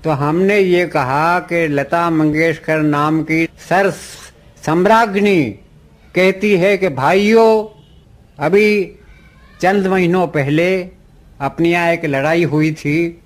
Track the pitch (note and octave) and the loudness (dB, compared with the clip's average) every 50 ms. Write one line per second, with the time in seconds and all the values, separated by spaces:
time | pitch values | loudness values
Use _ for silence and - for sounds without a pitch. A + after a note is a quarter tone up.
0 | - D#3+ D3 C3 D3 D3 D#3 F3 F#3+ G3 G#3 G#3 F#3+ F3+ F3 F3 F3+ E3+ - D#3 | -2 -2 -2 -2 -2 -2 0 0 2 2 2 2 2 2 2 0 0 0 -2 -2
1 | C3+ B2 C3+ D3 D#3 E3+ F3 F3+ E3+ - E3+ E3+ E3 D#3 D3 C#3 C#3 C#3 E3+ E3+ | -2 0 0 0 0 0 0 -2 -2 -4 -2 -2 -2 0 -2 -4 -2 -2 -2 -2
2 | E3+ E3+ E3 D#3 D#3 D3+ D3+ D#3 E3 E3 D3 D3+ - - D#3 D#3 D3+ D3+ D3 D3 | 0 0 0 0 0 0 0 0 0 0 -2 -4 -4 -4 -2 0 0 0 0 0
3 | D3 D#3 D#3+ D#3+ D3 D3+ D#3+ D#3+ E3 - - - - - E3 F#3+ G3 G3 - - | 0 0 0 -2 -2 -2 -2 -2 -2 -4 -8 -20 -4 0 0 2 2 0 -2 -6
4 | - - - - - - - - - - - - - D3+ D#3 F3 F#3 G#3 A3 A3+ | -16 -20 -20 -20 -20 -20 -20 -20 -20 -20 -20 -10 -4 -2 0 0 2 4 4 4
5 | A#3 G#3+ F#3+ G3+ G3+ G#3 G3 E3+ C#3 A2 F#2+ - - _ - - - - - _ | 2 0 0 0 0 2 2 2 0 -2 -6 -12 -20 _ -20 -20 -20 -20 -20 _
6 | - - - F3+ F#3 F#3+ F#3+ F#3+ G#3 G#3 G#3 F3 F3 G3+ G3+ F3+ F#3+ F3+ C#3 C3 | -20 -6 -2 0 2 2 0 0 0 0 0 2 2 0 0 0 -2 -4 -2 -2
7 | C3 D3+ F3 G3 G#3 G#3 A3+ A3+ A3+ A3 A3 A3 G#3 G#3+ - - - - - - | 0 2 2 2 2 4 4 4 4 4 2 0 -2 -6 -14 -20 -20 -20 -20 -20
8 | _ _ - - - _ _ - C#3 D#3 F#3 G#3 G#3+ G#3 G#3 G#3 F#3 - - - | _ _ -20 -20 -20 _ _ -6 -2 2 2 4 4 4 2 0 -2 -4 -10 -20
9 | - - - - - - _ - - - - - - F3+ G3 G3+ F#3+ F#3 F#3+ F#3+ | -20 -20 -20 -20 -20 -20 _ -20 -20 -20 -10 -2 0 0 0 0 0 0 0 0
10 | F3+ E3+ F3+ F#3 F3 - - D3+ C3+ C#3 D3 D#3+ E3+ F3+ F#3 F#3 F3+ F#3 - _ | 2 2 2 0 0 -2 -2 -4 -2 0 0 0 0 0 -2 -4 -6 -10 -18 _
11 | _ - - - - - - - C#3+ C3+ - - E3 E3+ E3+ F3 E3+ E3+ E3+ E3+ | _ -20 -20 -20 -20 -20 -12 -8 -8 -8 -4 -2 0 0 0 0 0 0 -2 -2
12 | E3+ D3+ C#3 C3+ C#3 D#3 E3 F3 E3+ C#3 C#3+ D3+ D#3 D#3+ D#3 - - D3 D3 E3 | -4 -4 -2 -2 0 0 0 0 0 0 0 0 0 -2 -2 -4 -4 -4 -2 -2
13 | E3+ E3+ E3+ - _ | -2 -4 -8 -14 _